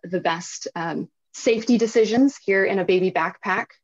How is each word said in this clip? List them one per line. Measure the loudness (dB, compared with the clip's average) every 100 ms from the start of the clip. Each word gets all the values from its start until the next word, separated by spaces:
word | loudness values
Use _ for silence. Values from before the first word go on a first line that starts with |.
the | -6 -4
best, | -2 -4 -8 -12 -12 -8
um, | -6 -6 -10 _ _
safety | -2 0 0 2 2
decisions | 2 2 2 4 2 2
here | -2 0 2
in | 0
a | 2
baby | 2 2
backpack, | 0 -4 -6 -4 -4 -6 _